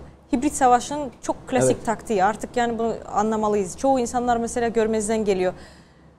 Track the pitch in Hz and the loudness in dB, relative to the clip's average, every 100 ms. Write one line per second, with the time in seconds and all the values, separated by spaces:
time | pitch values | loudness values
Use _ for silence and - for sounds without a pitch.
0 | - - - 240 294 - 254 247 - 294 | -8 -20 -4 -2 0 2 4 4 2 -6
1 | 277 - - - - 254 262 240 - 208 | -8 -8 -6 -6 -2 2 2 2 -2 -6
2 | - 208 190 214 - 240 233 226 226 - | -2 2 2 0 -4 -2 -2 0 -2 -4
3 | - - 214 220 214 208 185 - 269 269 | -4 0 0 0 2 0 -2 -2 2 2
4 | 233 254 247 233 233 247 233 226 220 220 | 0 -2 0 0 0 -2 0 0 2 0
5 | 208 220 208 190 180 - - - - - | 0 0 0 2 0 -2 -16 -20 -20 -20
6 | - | -20